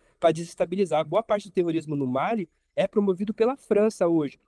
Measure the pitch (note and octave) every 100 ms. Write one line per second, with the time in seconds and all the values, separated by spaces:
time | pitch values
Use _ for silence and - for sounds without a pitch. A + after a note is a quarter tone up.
0 | _ _ E3 D#3+ E3+ - F3 F#3 F#3 D#3
1 | D#3 F3+ A#3 G#3 G3+ F#3+ E3+ D#3+ D3+ C#3+
2 | C3 B2+ E3+ A3+ F3 _ _ - F#3 G#3+
3 | G3+ F3+ G3+ - A3+ C4+ - G3+ G#3+ -
4 | F3 E3 C#3+ -